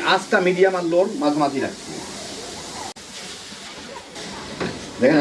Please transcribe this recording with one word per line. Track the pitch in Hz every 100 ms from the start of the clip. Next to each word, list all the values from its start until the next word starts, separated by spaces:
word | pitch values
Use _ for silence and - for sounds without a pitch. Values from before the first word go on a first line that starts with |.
| 160
আঁচটা | 190 - 214 180
মিডিয়াম | 180 190 185
আর | 170
লোর | 175 208 214
মাঝামাঝি | 147 294 277 269
রাখছি। | - - - - - - - - - - - - - - - - - - - - 719 - 880 960 932 - - - - - - - - -
দেখেন | 131 156